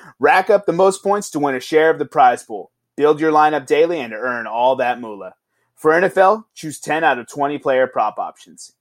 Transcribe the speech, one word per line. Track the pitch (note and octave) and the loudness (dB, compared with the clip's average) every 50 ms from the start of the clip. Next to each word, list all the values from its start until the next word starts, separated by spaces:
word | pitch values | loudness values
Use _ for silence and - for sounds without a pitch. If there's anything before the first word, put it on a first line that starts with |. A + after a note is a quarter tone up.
| - - - _ | -20 -20 -8 _
Rack | B2 C#3+ E3 F#3+ F#3+ - | 2 2 4 2 4 2
up | G#3 G3 - | 2 2 2
the | - | 0
most | E3 E3+ F#3+ G3 F#3+ - | 0 2 2 2 2 0
points | - G3 G3+ G#3 G3 - | -2 -2 -2 -2 -4 -6
to | - D3+ | -6 -4
win | D3 C#3+ C3 | -2 -2 -4
a | B2 | -4
share | - - D#3+ D#3 D#3 D#3+ | -6 0 0 2 2 2
of | D#3+ C#3+ | 0 0
the | D3 | -4
prize | C#3 - D3+ C#3 B2 B2 A#2+ | -4 2 4 4 4 4 0
pool. | - - A2 G2 E2 - _ _ _ _ _ | -6 -14 -16 -16 -16 -18 _ _ _ _ _
Build | - C#3+ D3+ D#3 C#3+ | 0 2 2 2 2
your | D#3 D#3+ | 0 2
lineup | D3+ D3+ D3+ D3+ D#3 D3 C3 | 2 4 2 2 0 -2 -2
daily | B2+ D3+ D3 D#3+ E3 F3 D#3 | 0 2 2 2 2 0 -6
and | B2 A2+ A2 | -8 -10 -10
earn | G#2+ A#2+ B2+ B2 A#2+ A2+ | -8 -6 -6 -6 -6 -8
all | G#2+ A2 A#2 B2 C3 C3+ | -8 -4 0 0 0 0
that | B2+ B2 A#2+ B2 A#2+ | 0 -2 -4 -4 -6
moolah. | A#2+ A2 G#2 G2 F#2+ F#2 - _ _ _ _ _ _ _ _ | -8 -12 -14 -14 -16 -18 -20 _ _ _ _ _ _ _ _
For | _ - D#3+ | _ 0 2
N | E3 F3 F#3+ | 2 2 2
F | F3+ F3+ | 0 2
L, | F#3+ F#3 F#3+ G#3+ A3 - _ _ | 4 4 4 4 0 -4 _ _
choose | - - D#3 C#3 - | -16 -14 -14 -14 -12
ten | - D3+ D3+ D#3+ E3 | -6 -6 -4 0 2
out | D3+ C3 B2 | 0 0 0
of | A#2 - | -6 -12
twenty | - C#3+ C#3+ C#3+ D3 C#3 | -6 -6 -4 -4 -4 -4
player | C#3+ D3 C3 B2+ C3 | -4 -2 0 0 0
prop | B2 - C3 A2 G#2+ - G#2+ | 0 -2 -4 -4 -4 -4 -8
options. | F#2 D#2+ - _ - F2+ D#2 - - - _ _ | -10 -12 -12 _ -20 -20 -20 -20 -20 -20 _ _